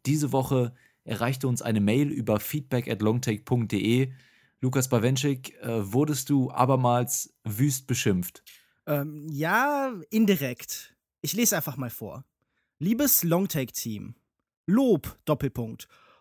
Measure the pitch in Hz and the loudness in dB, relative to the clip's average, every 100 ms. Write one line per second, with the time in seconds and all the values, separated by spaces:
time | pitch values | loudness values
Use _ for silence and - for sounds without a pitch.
0 | 127 151 147 135 131 131 120 - _ _ | -2 0 0 0 0 0 0 -4 _ _
1 | - 107 117 131 135 120 - 110 101 123 | -10 -4 -2 -2 -2 -2 0 2 4 4
2 | 147 - 110 107 - 151 131 127 120 110 | 2 -2 0 0 0 -6 -2 -4 -2 0
3 | 107 120 123 107 - 123 110 104 101 123 | 2 2 0 -4 0 0 0 0 2 2
4 | 131 131 _ _ _ _ 127 131 127 120 | 2 -4 _ _ _ _ -2 0 2 2
5 | 120 131 143 131 131 - 131 117 98 120 | 2 2 0 -2 -6 -12 -4 -4 0 2
6 | 151 143 - 143 127 - 127 131 123 123 | 2 0 0 2 2 2 4 4 4 2
7 | 120 - - _ 110 104 143 131 - 120 | 0 -4 -8 _ -10 0 0 0 -4 -2
8 | 110 92 87 - - - _ _ - 147 | 2 0 -2 -10 -20 -20 _ _ -4 -4
9 | 147 151 151 143 156 214 285 285 269 208 | -4 -10 -10 -4 0 2 2 0 -2 -6
10 | 156 220 214 180 135 123 - - - _ | -4 2 4 4 0 -8 -10 -12 -14 _
11 | _ _ 156 196 233 185 156 127 123 - | _ _ -6 0 0 0 -2 -6 -8 -8
12 | 104 73 - _ _ _ _ _ 170 233 | -12 -12 -18 _ _ _ _ _ -2 0
13 | 285 - 170 170 196 143 127 - 117 104 | 2 2 2 2 2 -2 -4 -6 -8 -8
14 | 98 - _ _ _ _ - 214 262 170 | -10 -16 _ _ _ _ 0 4 4 4
15 | - - - 147 139 - 113 117 - _ | 0 -10 -2 -2 -2 -4 -8 -10 -18 _
16 | _ _ | _ _